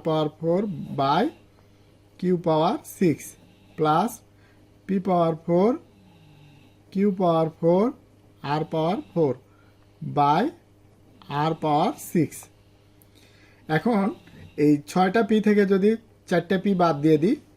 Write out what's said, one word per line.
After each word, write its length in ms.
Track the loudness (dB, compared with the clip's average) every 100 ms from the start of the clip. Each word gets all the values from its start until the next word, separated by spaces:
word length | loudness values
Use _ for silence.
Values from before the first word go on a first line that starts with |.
| -2
পাওয়ার 220 | -2 -2 -4
ফোর 220 | -2 -2 -2 -8 -8 -4
by 240 | 0 0 0 -6 -20 _ _ _ _ _ _ -6
কিউ 140 | -2 0 0
পাওয়ার 300 | 0 0 -2 -8 -2
সিক্স 260 | 0 0 -8 -20 -20 _ -20 -4
প্লাস 320 | 0 2 0 -6 _ _ _ _ _ _ -6
পি 100 | -4 0
পাওয়ার 280 | 0 0 -2 -2
ফোর, 240 | 2 2 0 -10 -20 -20 -20 -20 -20 -20 -20 -20 _ _
কিউ 160 | -2 0 0
পাওয়ার 280 | 0 2 0 0
ফোর, 240 | 2 2 0 -4 -18 _ _ _ -6
আর 100 | -4 -4
পাওয়ার 260 | -2 -2 -4 -4
ফোর 200 | 0 0 -2 _ _ _ _ _ _ -6 0
by 260 | 2 2 0 -6 _ _ _ _ _ -20 -8 -4
আর 100 | -2 -2
পাওয়ার 300 | -2 0 0 -4 -4
সিক্স। 280 | -2 -2 -6 -20 _ _ _ _ _ _ _ -20 _ -20 _ -4
এখন 360 | -2 0 0 -2 -6 -16 -20 -14 0
এই 80 | 2 2 0
ছয়টা 320 | -2 0 0 2
পি 80 | 2 2
থেকে 160 | 2 2
যদি 180 | 2 2 0 -6 _ -4
চারটা 280 | -2 0 -2
পি 60 | 0 0
বাদ 140 | 0 2
দিয়ে 140 | 2 2
দিই, 120 | 2 -2 -8